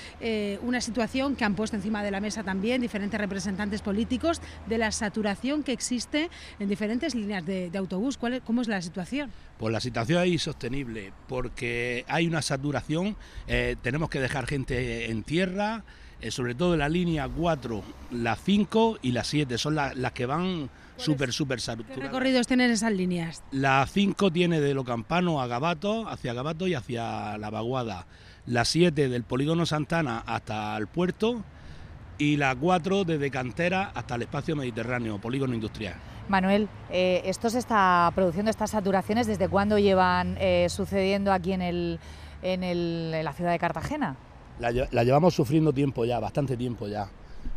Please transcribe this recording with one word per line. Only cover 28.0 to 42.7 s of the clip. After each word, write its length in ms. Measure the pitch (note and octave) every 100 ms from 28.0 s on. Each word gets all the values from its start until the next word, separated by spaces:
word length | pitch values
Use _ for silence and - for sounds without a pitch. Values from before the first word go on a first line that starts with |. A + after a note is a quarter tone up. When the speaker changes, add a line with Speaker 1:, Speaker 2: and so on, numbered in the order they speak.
| - - - - -
Speaker 2:
La 180 | A#2+ A#2+
siete 440 | D#3+ F3 D3+ C3+
del 120 | B2
Polígono 460 | A2 B2+ C#3+ E3 E3
Santana 560 | D#3 D3+ E3+ D3+ A2+ -
hasta 500 | A2+ - G#2+ G#2+ A2
el 120 | G#2+
puerto 560 | E3 F3+ - A3 A#3+ - - - - - - - -
y 200 | D3 D3
la 180 | C3+ B2+
cuatro 480 | D#3+ F3+ D#3+ G3
desde 260 | F3+ D#3 C#3
Cantera 600 | C3 B2+ A2+ F3 F#3+ G3+
hasta 220 | B2 A#2 A#2+
el 80 |
Espacio 320 | A2+ C#3+ C#3 D3+
Mediterráneo, 640 | B2+ A2+ A#2 B2 A2+ G#2
Polígono 320 | A2+ C3+ C3+
Industrial. 440 | A#2 A2 - G2+ E2+ - - -
Speaker 3:
Manuel, 380 | F#3+ F#3+ G3+ G#3 - -
eh, 320 | F3+ F#3 F3+ F#3+
esto 260 | F3+ A#3
se 80 | A#3+
está 520 | A3 A3 F#3+ F3 E3+ G3
produciendo, 340 | F#3 E3 G#3+
estas 220 | G3+ G#3+
saturaciones, 560 | G#3+ F#3+ F#3+ F3+ G#3+ A3+
¿desde 200 | G3+ F3+
cuándo 280 | F#3 G#3 G#3
llevan, 580 | G3+ F#3+ F3+ F3+ F3+ F#3+
eh, 260 | F#3+ F3+ F3
sucediendo 640 | - F#3 G3 F#3+ G3+ G3
aquí 220 | F#3+ E3+
en 80 | F#3+
el, 380 | F3 F3 E3+ E3 - - - -
en 220 | F#3 F#3
el, 480 | F3+